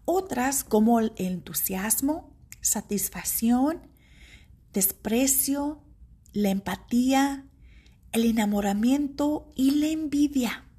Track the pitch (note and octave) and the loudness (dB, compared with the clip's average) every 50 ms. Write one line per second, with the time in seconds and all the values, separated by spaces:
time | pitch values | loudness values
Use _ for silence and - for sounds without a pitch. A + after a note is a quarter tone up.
0 | - - F4 F#4+ F#4+ - B3 B3 B3 C4+ C4+ C4+ - - A3 G#3+ A3 A#3 A#3 A#3 | -4 -2 0 0 -2 -2 -4 -2 -2 0 -2 -2 -2 2 2 4 6 6 4 4
1 | A3 A3 - - F#3 F#3 F#3 E3+ - - E3 - - - F#3+ F#3 G3 A3 - - | 2 0 -2 -4 -4 -4 -4 -6 -8 -8 -6 -6 -4 -4 -4 -4 -2 -2 -2 0
2 | C4+ C#4 D#4 F4 F#4 - - _ - _ - - - - - G#3+ - - G3+ F#3+ | 0 -2 -2 -4 -8 -14 -20 _ -20 _ -18 -6 -4 -2 -2 -2 -4 -4 -4 -4
3 | - - - F3 - - - - A3+ A#3 A#3+ B3+ C4+ D4+ E4+ - - - - _ | -4 -6 -8 -8 -6 -6 -4 -2 0 2 2 2 2 0 -2 -4 -10 -18 -20 _
4 | _ _ - - - - - - - - - - - _ - G3+ F3+ - - - | _ _ -20 -20 -20 -20 -20 -20 -20 -20 -20 -20 -20 _ -4 -2 -2 -2 -4 -6
5 | - G#3 A3 A#3+ C4+ C4+ - - - C4+ C#4 C#4+ C#4+ D4 D4+ - - - - _ | -6 -2 0 2 2 2 2 0 0 -2 -2 -2 -2 -4 -6 -8 -16 -20 -20 _
6 | - - - - _ - - G#3 G#3 G3 G3 G3 - F#3+ F#3+ - - - A#3+ A#3+ | -20 -20 -20 -20 _ -8 -4 -2 0 0 0 -2 -4 -6 -8 -8 -6 -2 0 2
7 | B3+ C4 C4+ C4+ C4+ C#4 C#4 C4+ - - - _ - - - - - - - _ | 2 4 4 4 2 2 -2 -6 -12 -18 -20 _ -20 -20 -20 -20 -20 -20 -20 _
8 | - - - A3+ A3+ A#3 A3 A3+ G#3 G#3 G#3 G3+ G3+ G3 G3+ G#3 A3 B3 C4+ D4 | -16 -4 -2 0 2 2 2 2 0 2 0 0 0 0 0 2 2 2 2 2
9 | D4 C4+ - - C#4+ D4 D4+ - - - - - C4 C4+ C#4+ D4 D4+ D#4 D#4+ D#4 | 0 -2 -2 -2 0 0 0 -2 -6 -10 -4 0 2 2 4 2 0 0 -2 -4
10 | D#4+ C#4+ C#4+ C#4+ D4 C#4+ - C4 A#3+ G3+ - - - - - | -4 -2 0 2 2 2 2 0 -2 -2 -4 -8 -12 -20 -20